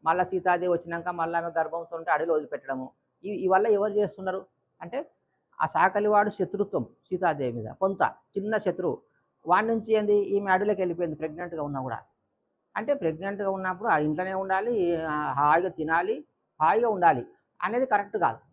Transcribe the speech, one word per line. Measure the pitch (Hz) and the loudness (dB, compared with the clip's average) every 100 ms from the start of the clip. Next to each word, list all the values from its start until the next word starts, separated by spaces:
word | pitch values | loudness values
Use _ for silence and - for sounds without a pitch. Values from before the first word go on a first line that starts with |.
మళ్ళీ | 156 175 | 2 2
సీతాదేవి | 180 185 180 175 180 | 2 0 2 2 2
వచ్చినాక | 170 170 170 170 | 0 0 -8 -6
మళ్ళీ | 175 165 170 | -4 -2 -2
ఆమె | 170 | -2
గర్భంతో | 165 156 165 165 170 | -2 -2 -4 -8 -10
ఉంటే | 165 | -2
అడవిలో | 156 160 | 0 2
వదిలిపెట్టడము, | 156 143 - 135 131 131 _ _ _ | 0 0 -10 -6 -8 -8 _ _ _
ఈ, | 185 | -10
ఇవల్ల | 202 185 190 220 | -4 2 2 4
ఎవరు | 208 208 | 2 2
చేస్తున్నారు | 202 208 - 185 185 190 _ _ _ | 0 -2 -2 -6 -6 -10 _ _ _
అంటే, | 175 247 330 _ _ _ _ _ | -10 -10 -10 _ _ _ _ _
ఆ | 156 | -2
సాకలివాడు | 156 180 190 208 208 208 | 4 4 4 4 4 2
శత్రుత్వం | 208 190 196 202 156 113 _ | 0 -4 -2 -2 -2 -4 _
సీతాదేవి | _ 180 175 143 131 117 | _ -2 0 0 -2 -4
మీద, | 110 - | -10 -2
కొంత | 190 196 143 - _ - | -2 2 0 0 _ -6
చిన్న | 202 220 | -2 -2
శత్రువు, | 208 160 180 117 _ _ _ _ 156 | -2 -2 -4 -4 _ _ _ _ 2
వాడి | 180 220 | 2 4
నుంచి | 226 220 | -2 2
ఏంది | 220 208 208 | 2 4 2
ఈమె | 202 202 202 | 2 -2 2
అడవిలోకి | 185 202 190 | 2 2 0
వెళ్ళిపోయింది | 180 165 170 151 | 0 -2 -4 -4
ప్రెగ్నెంట్గా | 156 156 175 165 | -8 -8 -10 -6
ఉన్నా | 147 139 | -6 -4
కూడా. | 131 113 - _ _ _ _ _ _ - | -6 -8 -10 _ _ _ _ _ _ -8
అంటే | 220 | -2
ప్రెగ్నెంట్గా | 277 180 156 190 202 196 | -2 -2 -4 -6 -4 -2
ఉన్నప్పుడు | 190 185 180 220 | -2 -4 -4 0
ఆ | 160 | 2
ఇంట్లోనే | 151 156 185 | 2 0 -2
ఉండాలి, | 190 190 190 220 240 175 170 | -4 -2 -2 0 0 0 0
ఆ, | 160 151 147 | -2 -2 -2
హాయిగా | 131 147 165 180 | 2 4 4 2
తినాలి, | 175 151 165 185 254 294 _ _ _ | -4 0 0 0 -6 -8 _ _ _
హాయిగా | 156 202 240 | 2 4 2
ఉండాలి | 202 175 139 - _ _ _ | 4 4 4 0 _ _ _
అనేది | 185 233 254 | -2 0 2
కరెక్ట్ | 208 202 214 | 0 0 0
కాదు. | 160 110 _ | 0 -2 _